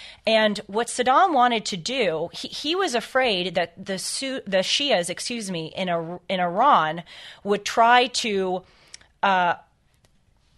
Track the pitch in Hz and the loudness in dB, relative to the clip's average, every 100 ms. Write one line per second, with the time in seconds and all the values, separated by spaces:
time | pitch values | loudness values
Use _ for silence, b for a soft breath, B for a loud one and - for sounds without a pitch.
0 | B B 220 220 214 208 - 208 226 - | B B 0 2 2 -2 -4 -4 -4 -2
1 | 247 285 370 269 247 226 - 180 156 269 | 2 4 4 4 4 2 -4 -8 -6 -2
2 | 190 156 170 - - - 294 359 359 233 | 0 0 -6 -8 -12 -8 -4 -2 0 -2
3 | - 262 262 185 185 180 170 - 190 190 | 0 0 2 0 -2 -2 -4 -6 -8 -8
4 | - - 269 262 202 190 185 - 285 196 | -6 -6 -6 -8 -2 -2 0 0 2 0
5 | 175 170 - 240 196 170 160 - 185 170 | 0 -6 -8 -8 -6 -8 -8 -6 -4 -4
6 | 165 175 - 190 175 185 277 208 156 170 | -4 -12 -6 -2 -2 2 4 4 2 -4
7 | B B B B 202 202 - 240 226 247 | B B B B -4 -2 0 2 6 6
8 | 254 - 233 196 185 180 B B B B | 4 -2 -2 -2 -2 -4 B B B B
9 | B - 196 185 175 - _ _ _ _ | B -2 2 2 2 -2 _ _ _ _
10 | _ _ _ _ _ | _ _ _ _ _